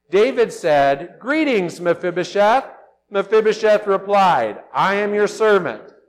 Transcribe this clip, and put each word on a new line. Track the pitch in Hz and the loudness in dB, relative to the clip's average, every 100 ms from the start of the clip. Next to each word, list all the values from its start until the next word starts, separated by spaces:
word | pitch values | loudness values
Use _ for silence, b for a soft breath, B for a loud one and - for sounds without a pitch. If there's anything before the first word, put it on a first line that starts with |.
| - | -2
David | 185 254 247 214 | 0 2 0 -2
said, | - 165 143 139 139 170 - | -2 0 2 2 0 -6 -12
"Greetings, | 233 311 294 214 175 - | -4 0 2 0 -2 -4
Mephibosheth." | 175 170 180 170 165 202 208 262 - - - _ _ | -2 -2 -2 -6 -4 0 2 0 -2 -18 -20 _ _
Mephibosheth | 196 190 220 214 208 214 208 208 | -6 0 2 2 0 2 2 0
replied, | 190 196 202 185 147 110 98 - | -2 0 2 2 2 -2 -6 -8
"I | 135 180 202 | -2 -2 -2
am | 208 | -2
your | 208 202 | -2 -2
servant." | - 220 202 147 107 - _ | 0 2 2 0 -10 -16 _